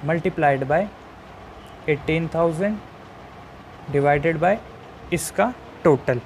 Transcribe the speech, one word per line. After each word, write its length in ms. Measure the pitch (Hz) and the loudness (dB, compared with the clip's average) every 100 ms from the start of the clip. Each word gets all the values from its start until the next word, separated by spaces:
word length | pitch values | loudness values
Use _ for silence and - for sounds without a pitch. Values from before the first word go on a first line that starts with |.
| 147 | 0
multiplied 600 | 165 185 170 151 135 135 | 0 0 2 4 4 2
by 160 | 151 208 - - - - - - - - - - | 2 0 -6 -20 -20 -20 -18 -18 -18 -18 -12 -2
eighteen 400 | 147 - 160 165 | -2 0 0 0
thousand 460 | 165 170 160 202 214 - - - - - - - - - - - | 2 0 2 -2 -2 -8 -18 -20 -20 -18 -18 -20 -20 -20 -18 -2
divided 480 | 143 143 147 151 170 | 2 4 4 4 2
by 140 | 170 220 - - - - - | 2 2 -2 -18 -18 -18 -4
इसका 400 | 170 - - 214 254 - - | -4 -2 0 0 0 -14 0
टोटल। 380 | 170 135 - 120 | 4 4 4 -2